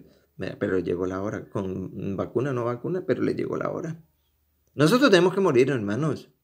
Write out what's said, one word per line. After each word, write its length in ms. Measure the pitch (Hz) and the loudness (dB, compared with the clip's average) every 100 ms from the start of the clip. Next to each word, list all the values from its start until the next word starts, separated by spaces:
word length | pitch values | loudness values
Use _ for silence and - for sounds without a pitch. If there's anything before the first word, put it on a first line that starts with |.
| - _ _ - | -10 _ _ -10
Mira, 200 | - - | -10 -4
pero 180 | 101 92 | -2 0
le 60 | |
llegó 220 | 90 90 92 | 0 -2 -2
la 160 | 92 | -4
hora. 280 | 101 107 - | -6 -8 -8
Con 640 | 110 95 95 92 - 98 98 | -6 -6 -6 -8 -8 -6 -4
vacuna, 380 | 92 - 139 | -4 -2 -2
no 100 | 123 117 | -2 -4
vacuna, 380 | 120 - 180 - | -4 -4 -6 -2
pero 160 | 123 | 0
le 140 | 110 - | 0 -2
llegó 220 | - 82 | -4 -4
la 120 | - | -4
hora. 320 | 156 170 160 _ _ _ _ _ _ _ - | -6 -8 -10 _ _ _ _ _ _ _ 0
Nosotros 360 | 151 240 269 | 4 6 6
tenemos 220 | 190 180 | 6 6
que 80 | 196 | 4
morir, 280 | 190 127 135 | 2 4 4
hermanos. 600 | 135 101 110 156 117 - _ | 2 -2 -2 -2 -4 -10 _